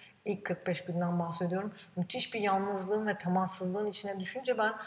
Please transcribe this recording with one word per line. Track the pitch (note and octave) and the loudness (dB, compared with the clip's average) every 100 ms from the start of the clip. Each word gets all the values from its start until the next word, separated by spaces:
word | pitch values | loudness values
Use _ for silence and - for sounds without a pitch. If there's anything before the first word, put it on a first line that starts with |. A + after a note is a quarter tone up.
| - - - | -20 -10 -4
ilk | G3 - | -4 -2
kırk | F3+ - | -4 0
beş | E3+ - | -2 -2
günden | E3+ F3 F3 | 0 2 2
bahsediyorum, | E3+ E3 F3 F#3 G#3 - - - | 0 0 0 0 -2 -8 -10 -4
müthiş | F3 B3 - | -2 -2 -2
bir | A3+ | 0
yalnızlığın | G#3 F#3+ G3 G3 F#3 G#3+ G#3+ | 4 4 2 0 0 2 2
ve | G3+ | 0
temassızlığın | E3+ F#3 F#3 - F#3 F#3+ G#3 | 2 2 2 0 -2 0 0
içine | F#3+ G3+ G3 | -2 -4 -4
düşünce | F#3 B3+ B3+ A3+ | -4 -4 0 2
ben | G#3+ A#3 | 2 0